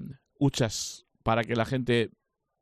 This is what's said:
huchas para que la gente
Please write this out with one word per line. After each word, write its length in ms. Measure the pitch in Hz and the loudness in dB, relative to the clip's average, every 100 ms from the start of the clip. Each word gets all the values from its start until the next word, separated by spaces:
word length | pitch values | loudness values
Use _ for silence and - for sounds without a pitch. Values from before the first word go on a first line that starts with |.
| - - _ - | -8 -16 _ 0
huchas 680 | 139 - 113 - - - _ _ | 0 2 -2 -2 -8 -12 _ _
para 220 | 113 113 113 | 0 0 0
que 100 | 117 | 0
la 100 | 110 | 0
gente 460 | 131 120 120 107 _ _ _ _ _ | -2 2 2 2 _ _ _ _ _